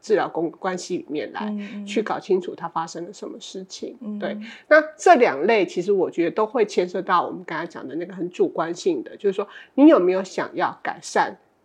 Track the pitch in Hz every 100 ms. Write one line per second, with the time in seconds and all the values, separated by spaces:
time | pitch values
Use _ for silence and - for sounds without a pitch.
0 | - 185 151 160 165 - 190 180 - 170
1 | - 147 - - 214 208 202 202 - 233
2 | 208 160 - 185 - - 165 165 170 165
3 | 180 202 202 - - 190 190 - - -
4 | 214 208 185 214 226 - - 311 302 -
5 | 381 294 208 135 190 220 175 185 180 196
6 | 135 170 165 185 220 247 208 208 180 190
7 | 185 175 - 175 180 156 165 - 131 156
8 | 180 190 175 - 175 - 165 170 190 139
9 | - - 202 190 196 - - - 302 240
10 | 180 185 190 - 123 147 147 - 175 -
11 | - 202 170 190 _ _